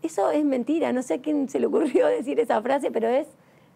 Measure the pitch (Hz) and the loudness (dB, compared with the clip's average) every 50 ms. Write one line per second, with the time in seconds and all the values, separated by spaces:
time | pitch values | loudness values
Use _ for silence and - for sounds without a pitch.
0 | - 330 - - - - 311 294 302 294 269 247 233 - 302 330 294 247 240 247 | -8 -6 -4 -2 0 0 2 2 2 2 0 0 0 -2 0 0 0 0 0 -2
1 | 254 - - - 254 302 302 294 277 240 - - - 370 294 - 330 277 247 381 | -2 -2 -4 -4 -2 -2 -2 0 -2 -2 -2 -2 0 2 2 2 0 2 2 4
2 | 508 - 494 - 254 254 277 247 - - 277 226 208 247 269 285 277 - 233 247 | 4 4 2 0 -2 -2 0 0 0 2 0 0 2 0 0 0 0 -2 -2 -2
3 | 220 226 240 269 311 - - _ _ _ _ _ _ _ _ | 0 0 0 0 -2 -4 -12 _ _ _ _ _ _ _ _